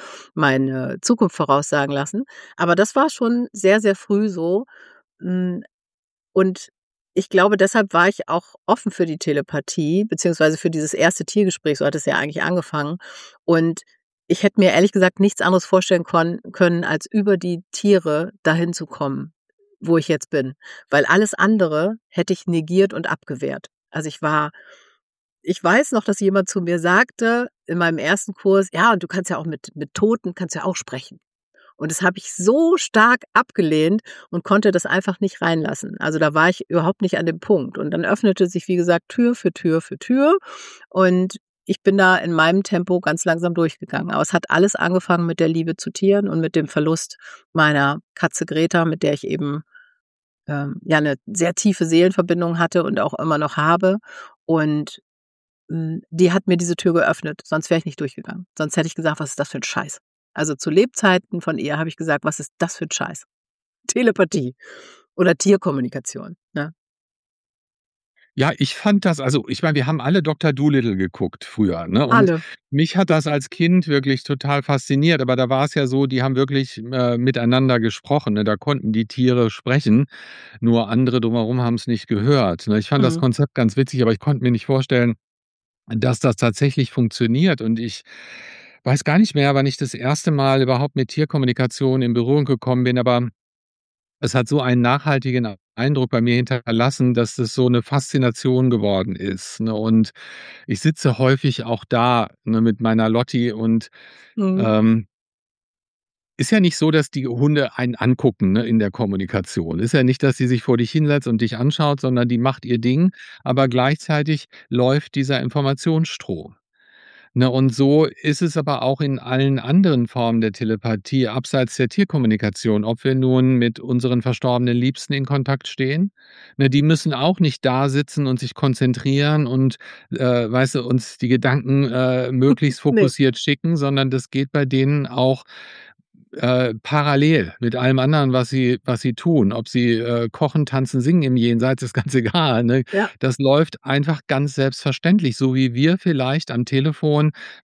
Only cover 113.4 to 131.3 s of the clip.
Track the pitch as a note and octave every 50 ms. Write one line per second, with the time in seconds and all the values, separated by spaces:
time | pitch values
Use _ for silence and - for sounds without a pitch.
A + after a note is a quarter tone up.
113.4 | - C3 B2 C3+ C3+ C3 A#2+ B2+ B2 C3+ D3+ - - - D#3 D3 D3 D#3 D#3 C#3+
114.4 | - _ - - - _ - A#2+ B2 B2+ C#3 D3 - - - C#3+ C3+ C3 C#3 B2
115.4 | B2+ B2 - D3 C#3 C3+ C#3 - - E3 D#3+ D#3 E3 - - - - - F#2+ D#2+
116.4 | - - - _ _ _ _ _ _ _ _ _ _ - - - _ _ _ A#2+
117.4 | B2+ C3 B2 C3 C3+ C3 A2+ A#2 C#3 C#3 D3 D#3 D#3 - - - - D3+ D3 -
118.4 | F3+ E3 D3 E3 C#3+ D3 C#3+ B2+ A#2+ C3 C3+ - D3+ C#3 C3+ - - A#2+ C3 C3
119.4 | C#3 C#3 C3+ B2 G#2+ B2 D3 F#3+ G3 F3+ D3 B2 A#2+ - - B2+ A#2 A2+ A2+ A#2
120.4 | A2 A2 G2 - A#2+ A2 A2 G#2 - A#2 A2 G2+ G2+ - C3+ C3+ B2+ A2 A2 C3+
121.4 | C3 - - C3+ B2+ A2+ - - C3+ A#2 - - G3+ - - D3 B2 A2 G#2+ G#2
122.4 | - G#2 G2 - - A#2 G#2+ G#2 G#2 A2+ A#2 - - C3+ C3 C3 C3 B2+ B2+ B2+
123.4 | B2+ C3 C3 B2 A#2+ A#2 A2+ - - B2+ B2+ B2 A#2+ B2+ B2 A#2+ A2+ B2+ A#2+ -
124.4 | - B2+ B2 B2 B2 B2 A#2+ A#2+ B2 C3 C3 - - - C#3+ C#3 C3+ C3 C#3+ C#3+
125.4 | C3 - C#3 C3 - - - - C3+ C3 C#3+ E3 F#3+ G3+ - _ _ _ - -
126.4 | - - _ - C#3 C3+ B2+ C#3+ C#3+ D#3 D#3+ D3+ - D#3+ C#3+ B2 C#3 E3+ F#3 -
127.4 | F3 D3 - - - C3 B2+ C3 C#3 C#3 C3 C#3+ C#3+ - - D3 C#3+ C3 B2+ A#2
128.4 | C3 A#2+ - - - C3+ B2 - C3+ B2+ A#2+ - - C3+ C3+ C#3 C#3+ D3 D#3 D3+
129.4 | D3 A#2+ B2+ C3 C3+ C3 - - - - - - - _ C3 - C3 B2 B2 A#2+
130.4 | A#2 G#2+ A#2+ B2+ C3+ B2+ - C#3+ A#2+ B2+ B2 B2 A2 - - - - A#2